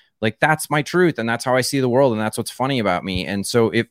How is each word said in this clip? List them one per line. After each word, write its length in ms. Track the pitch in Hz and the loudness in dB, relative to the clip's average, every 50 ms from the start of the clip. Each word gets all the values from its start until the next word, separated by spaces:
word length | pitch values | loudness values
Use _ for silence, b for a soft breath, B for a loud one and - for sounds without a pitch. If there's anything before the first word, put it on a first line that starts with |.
| b b b b | b b b b
like, 180 | 107 113 - _ | -4 -4 -2 _
that's 300 | 156 151 156 - - - | 0 0 2 0 -2 -2
my 120 | 147 151 | -2 -2
truth, 380 | 139 - - 175 180 165 135 - | -2 0 0 2 2 2 2 0
and 80 | 113 117 | -2 -4
that's 160 | 117 117 - | -4 -4 -2
how 100 | 131 127 | 0 0
I 60 | 131 | 0
see 220 | 120 - - 139 | 0 0 0 0
the 80 | 131 123 | 0 2
world, 240 | 117 135 143 131 113 | 4 4 4 4 2
and 80 | 107 | 0
that's 160 | 107 107 - - | -2 -4 -4 -6
what's 120 | 110 - | -8 -8
funny 300 | - - 127 135 139 123 | -6 -4 -4 -2 0 0
about 240 | 107 98 90 85 71 | 0 0 0 0 -2
me. 220 | 95 92 90 85 | -2 -4 -4 -4
And 200 | 69 98 101 95 | -4 -4 -4 -4
so 240 | - - 120 113 104 | 0 2 2 2 2
it 180 | 82 113 113 - | 2 0 -2 -2